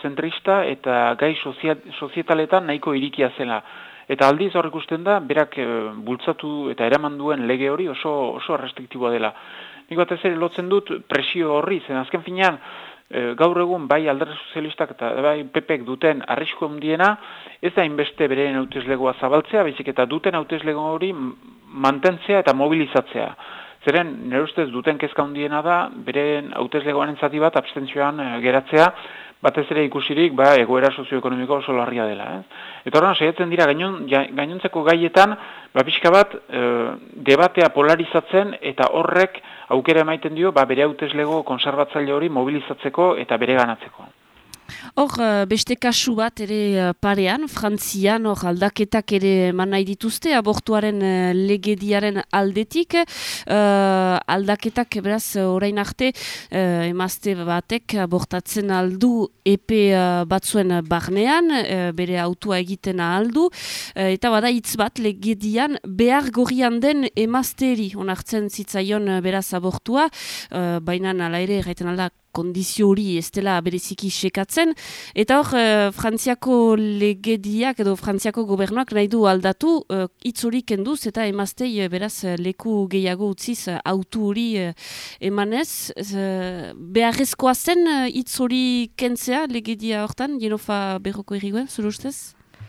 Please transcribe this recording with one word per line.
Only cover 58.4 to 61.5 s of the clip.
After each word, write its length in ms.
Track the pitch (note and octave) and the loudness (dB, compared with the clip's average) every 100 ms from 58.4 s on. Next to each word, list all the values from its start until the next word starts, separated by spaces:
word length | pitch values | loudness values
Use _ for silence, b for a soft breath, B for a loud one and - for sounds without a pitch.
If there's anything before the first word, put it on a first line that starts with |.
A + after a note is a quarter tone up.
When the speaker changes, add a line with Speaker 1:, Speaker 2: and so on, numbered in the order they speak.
| - G#3+ G3+ | -4 -4 0
Speaker 2:
aldu 560 | F#3 F#3 F#3 A#3+ A#3+ G3+ _ | 0 0 2 2 2 0 _
epe, 480 | - G3+ - A3 G3+ | 2 2 2 4 4
eh, 320 | F#3+ F3+ F3 E3+ | 4 4 2 2
batzuen 640 | F#3+ - G#3+ F#3 F3 D#3+ | 0 0 0 2 2 0
barnean, 640 | E3+ E3 F#3+ A3+ D#4+ E4+ | -2 0 0 2 4 4